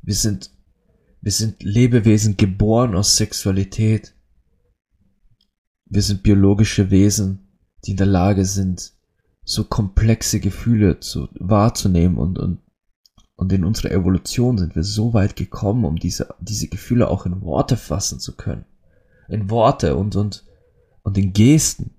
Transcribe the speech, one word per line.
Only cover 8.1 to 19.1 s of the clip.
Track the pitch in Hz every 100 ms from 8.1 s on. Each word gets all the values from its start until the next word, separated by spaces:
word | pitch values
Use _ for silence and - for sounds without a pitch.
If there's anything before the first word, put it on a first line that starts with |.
| 95 92 98 95
sind, | 98 95 90 - _ _ _ _ _
so | - -
komplexe | 104 - 101 - 113 113 - 107
Gefühle | 98 95 - 117 104 73
zu, | - - 67 -
wahrzunehmen | 90 104 110 - 110 87 87 71
und, | 71 92
und, | 92 85 _ _ _ _ _ _ _ _
und | 95
in | 95 85
unserer | 107 -
Evolution | - 90 92 - - 123 117
sind | 82 80
wir |
so | 90 104 113
weit | 113 98 -
gekommen, | - - 101 120 98
um | 80
diese, | 87 - - -
diese | 95 107 -
Gefühle | 92 - 120 -
auch | 92 90
in | 92
Worte | 85 73 - 117
fassen | - 85 - 65
zu | - -
können. | - 64 - _ _ _ _